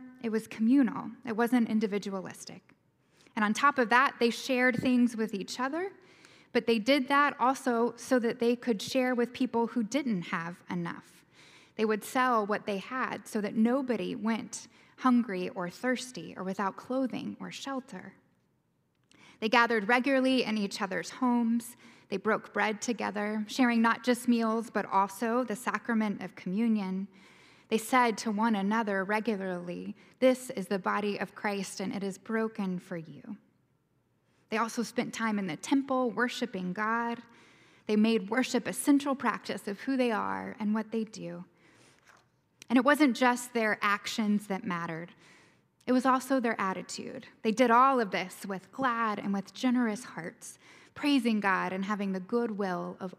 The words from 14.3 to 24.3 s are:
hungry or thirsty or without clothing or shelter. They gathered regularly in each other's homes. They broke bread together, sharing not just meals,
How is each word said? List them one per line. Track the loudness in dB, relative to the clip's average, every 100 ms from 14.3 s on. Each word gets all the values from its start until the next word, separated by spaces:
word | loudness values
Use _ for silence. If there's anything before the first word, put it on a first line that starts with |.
| -4 -6 -14 -16 _ _ 0
hungry | 4 4 2 -2 -4
or | -6 -8
thirsty | -4 -2 -2 -4 -12 -12 -8
or |
without | -6 -4 -4 -4
clothing | -6 -2 -2 -4 -8 -8
or | -12
shelter. | -10 -8 -8 -10 -14 -16 -20 _ _ _ _ _ _ _ _ _ _ -20 -6
They | 4
gathered | 4 6 2 4
regularly | 2 4 2 4 2
in | 2 -2
each | -4 -4
other's | -4 -4 -8
homes. | -2 0 2 2 0 -2 -16 -20 -20 -8
They | -4
broke | 0 -2 -2
bread | -2 -2 -2
together, | -4 -4 -4 -4 -4 -4 -4
sharing | 0 2 4
not | 4 2
just | 0 0
meals, | 2